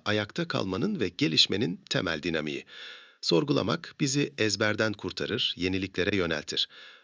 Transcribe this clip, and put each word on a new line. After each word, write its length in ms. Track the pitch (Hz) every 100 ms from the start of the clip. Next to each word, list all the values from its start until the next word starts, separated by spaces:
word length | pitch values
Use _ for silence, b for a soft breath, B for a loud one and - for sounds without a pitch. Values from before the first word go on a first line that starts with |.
| -
ayakta 420 | 107 104 - 170
kalmanın 520 | 127 101 95 175 196
ve 100 | 92
gelişmenin 720 | - 156 151 - 95 139 202 -
temel 340 | 135 92 78
dinamiği. 420 | 85 80 76 67 - B B B B B
Sorgulamak 760 | - 170 147 135 95 - - -
bizi 340 | 143 139 143 -
ezberden 560 | 107 101 107 107 110
kurtarır, 600 | 104 92 - 73 123 - -
yeniliklere 580 | 90 95 95 - 98 101
yöneltir. 540 | 85 78 - - - B B B